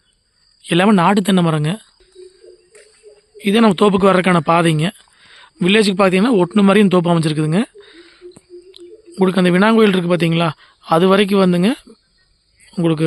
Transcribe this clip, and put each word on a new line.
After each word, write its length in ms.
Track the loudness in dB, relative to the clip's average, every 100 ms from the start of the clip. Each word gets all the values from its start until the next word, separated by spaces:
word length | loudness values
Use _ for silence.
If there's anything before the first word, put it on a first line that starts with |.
| _ _ _ _ _ _ -6
எல்லாமே 280 | -2 2
நாட்டு 280 | 2 2 0
தென்னை 220 | 0 0
மரங்க. 280 | 0 -2 -4 -6 _ _ _ -20 -20 _ -20 -20 _ -20 _ _ -20 -20 _ -10
இதே 220 | -2 2
நம்ம 200 | 2 2
தோப்புக்கு 300 | 0 2 2
வர்றதுக்கான 320 | 0 0 -2 0
பாதைங்க. 420 | 0 0 -2 -4 -8 _ _ _ -20 -18 -6
வில்லேஜுக்கு 380 | 0 0 0 0
பார்த்தீங்கன்னா, 360 | 0 0 0 0
ஒட்டுன 260 | 0 0
மாதிரி 200 | 2 4
இந்த 120 | 2 0
தோப்பு 160 | 0
அமைஞ்சிருக்குதுங்க. 500 | 0 -2 -4 -4 -4 -6 -10 -20 -20 -20 _ -20 -20 _ -20 -20 -20 -20 -20 -14
உங்களுக்கு 340 | -4 -2 0
அந்த 100 | 0
வினாங்கோயில் 420 | 2 2 2 2
இருக்கு 180 | 0 -2
பார்த்தீங்களா, 380 | -2 -2 -2 -4 -6 _ _ -4
அது 200 | 0 2
வரைக்கும் 360 | 2 0 0
வந்துங்க, 260 | 0 0 -2 -4 -10 -20 _ _ _ _ _ _ _
உங்களுக்கு 320 | -6 -4 -2